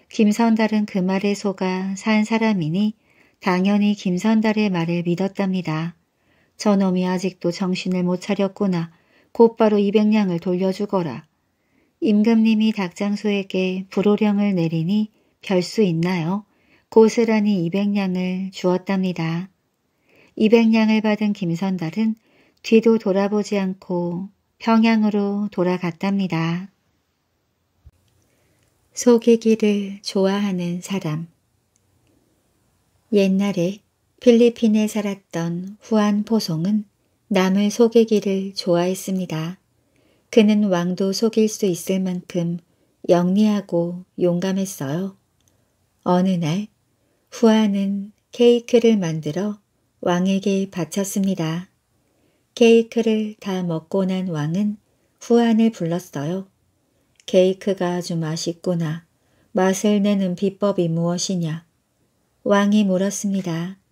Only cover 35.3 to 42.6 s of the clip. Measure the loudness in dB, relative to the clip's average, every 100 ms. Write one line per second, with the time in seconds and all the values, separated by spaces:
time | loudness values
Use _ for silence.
35.3 | -6 -6 -6 -10 -16 -2 0 2 0 0
36.3 | -2 0 -2 0 -2 -4 _ _ _ _
37.3 | 0 2 2 0 2 4 4 4 2 0
38.3 | -4 -6 -6 0 0 0 -4 -6 -6 -4
39.3 | -6 -8 -10 _ _ _ _ _ _ _
40.3 | 4 4 4 2 0 0 -2 -4 -2 0
41.3 | 0 0 0 -2 -2 -2 -2 -2 -6 -6
42.3 | -4 -4 -6